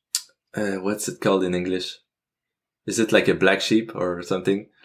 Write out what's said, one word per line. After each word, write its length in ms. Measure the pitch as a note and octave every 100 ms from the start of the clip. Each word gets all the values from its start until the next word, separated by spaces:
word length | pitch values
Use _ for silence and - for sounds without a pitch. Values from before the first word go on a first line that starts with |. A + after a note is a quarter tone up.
| _ - - _ _ -
uh, 220 | G2+ F#2+
what's 300 | G2 G#2+ -
it 100 | -
called 240 | G#2+ F#2+
in 100 | F#2
English? 440 | F2+ F2+ F#2 - - _ _ _ _ _ _ _ _ -
Is 140 | G2
it, 120 | A2
like, 160 | G#2 F#2+
a 80 | E2
black 240 | F#2 G2
sheep 320 | - A2 A2+ -
or 260 | F2+ F2
something? 460 | F2 F#2 F#2+ G2 - _